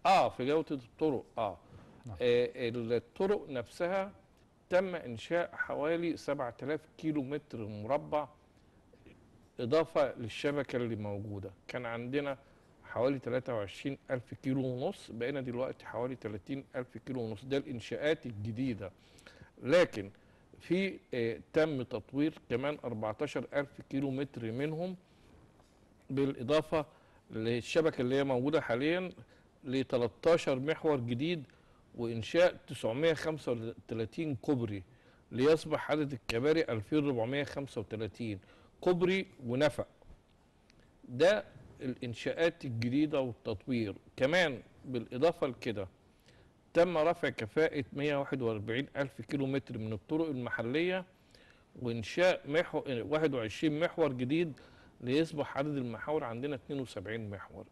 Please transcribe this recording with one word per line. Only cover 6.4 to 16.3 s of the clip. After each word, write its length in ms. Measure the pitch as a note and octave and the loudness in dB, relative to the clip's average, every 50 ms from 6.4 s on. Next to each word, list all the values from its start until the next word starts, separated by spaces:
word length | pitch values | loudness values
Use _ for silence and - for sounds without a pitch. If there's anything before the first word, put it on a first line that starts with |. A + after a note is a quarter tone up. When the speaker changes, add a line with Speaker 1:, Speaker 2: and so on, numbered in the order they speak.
| C3 A#2+ A2+ - C3 | -2 -6 -6 -6 -4
Speaker 1:
آلاف 180 | C3 D#3 D3+ - - - - | -4 -4 -4 -6 -10 -14 -6
كيلو 260 | - D#3 D3+ D3 C3 | -2 -2 0 0 -2
متر 340 | B2+ D3 D3+ - - - A2+ G#2+ | -2 -4 -6 -8 -8 -8 -8 -8
مربع 640 | G#2 G#2+ G#2 G#2 A#2 C#3 D3+ D#3 D3+ D#3 D3 D3 - - - _ _ _ _ _ - _ - - _ - - - - - - - - - - - - _ - | -6 -6 -6 -2 0 0 0 0 0 -2 -2 -2 -2 -8 -18 _ _ _ _ _ -20 _ -20 -20 _ -20 -20 -20 -20 -20 -20 -20 -20 -20 -20 -20 -14 _ -4
إضافة 540 | B2 A#2 C#3+ D#3+ E3 - - D#3+ C#3+ A#2+ - | -2 4 4 4 4 4 4 2 2 2 2
للشبكة 600 | - A#2+ G#2+ - - - C#3+ C#3+ C#3+ C3+ - - | -4 -8 -8 -6 -2 -2 0 0 0 -2 -2 -2
اللي 200 | B2 A#2+ A#2 A#2 | -2 -2 -2 -2
موجودة. 560 | G#2+ G#2 G#2 G2+ G2+ G#2 G#2+ G2+ G2 G2 G2 - - - - | -4 -4 -4 -6 -6 -6 -6 -8 -8 -8 -10 -12 -14 -14 -8
كان 180 | - B2+ B2 | -8 -6 -4
عندنا 520 | A#2 A#2 A#2 A#2+ B2 C3 D3 C#3+ C#3+ C3+ - - - - - - _ - _ - | -4 -6 -6 -4 -2 -2 -2 0 -2 -4 -6 -10 -20 -20 -20 -20 _ -20 _ -14
حوالي 360 | - - A2 A#2+ C3+ C#3+ C3 | -8 -2 2 2 2 2 0
تلاتة 340 | - A#2+ A#2+ B2+ A#2+ - A#2+ | -2 -2 -2 -2 -2 -2 -4
وعشرين 440 | A2 G2+ G2 - - - C#3+ C#3 - _ - | -4 -4 -4 -6 -8 -6 -6 -6 -8 _ -4
ألف 220 | C3+ B2+ - - - | -4 -4 -4 -6 -12
كيلو 320 | - - C3+ C3 C#3 C3 | -8 -2 -2 0 0 0
ونص، 460 | C3 B2+ B2 C#3 F3+ G3+ - - - | -2 -2 -2 -4 -4 -4 -6 -12 -12
بقينا 300 | - A#2 A#2 B2+ C#3+ C#3 | -8 -4 -2 -2 -2 -2
دلوقتي 440 | B2+ C3 A#2+ A#2+ C3 C3+ - - - | -4 -4 -2 -2 -2 -4 -4 -8 -10
حوالي 300 | - - A2 A#2+ B2+ C3 | -8 -6 -4 -4 -4 -4
تلاتين 500 | A#2 - A2 | -6 -6 -6